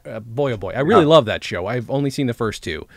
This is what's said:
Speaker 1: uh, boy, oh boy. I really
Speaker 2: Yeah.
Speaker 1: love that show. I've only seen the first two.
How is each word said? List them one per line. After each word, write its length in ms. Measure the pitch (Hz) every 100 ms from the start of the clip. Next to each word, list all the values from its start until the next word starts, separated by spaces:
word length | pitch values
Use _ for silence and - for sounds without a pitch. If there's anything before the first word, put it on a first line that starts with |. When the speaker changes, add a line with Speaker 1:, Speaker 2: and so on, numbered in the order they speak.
| -
Speaker 1:
uh, 140 | 113
boy, 320 | 113 113 143
oh 40 | 110
boy. 140 | 92
I 100 | 120
really 220 | 147 208
Speaker 2:
Yeah. 60 | 151
Speaker 1:
love 180 | 156 110
that 180 | 85
show. 220 | - 92 92
I've 240 | 127 113
only 200 | 135 143
seen 160 | 135 131
the 80 |
first 280 | 117 113 -
two. 240 | - 78 -